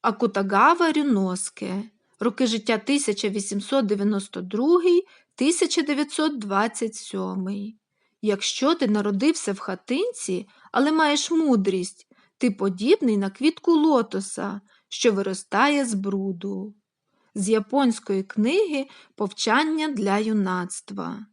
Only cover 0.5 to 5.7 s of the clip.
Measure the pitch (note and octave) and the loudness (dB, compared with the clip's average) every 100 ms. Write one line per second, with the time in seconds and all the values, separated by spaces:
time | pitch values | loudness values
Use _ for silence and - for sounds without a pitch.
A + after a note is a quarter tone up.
0.5 | G3 C4 E4+ E4+ D4+ C#4+ G#3 F#3+ F3+ - | 4 6 6 2 2 2 2 0 -2 -8
1.5 | - G3 F#3+ A3 _ _ _ A3+ A#3+ B3+ | -10 -8 -8 -10 _ _ _ -4 0 0
2.5 | A3 A3 A3 A3 C#4+ C#4+ G3+ G#3+ G3+ G3+ | 0 -2 -2 0 0 0 -2 -2 -4 -4
3.5 | G3+ - C4+ G#3+ G3+ G3+ G3+ G3 F#3 F3+ | -6 -2 0 0 0 0 -2 -4 -12 -6
4.5 | G#3 C4+ F4 F4 F4 G4 - _ - C4+ | -2 4 4 6 2 2 -18 _ -2 0
5.5 | E4+ E4+ | 2 0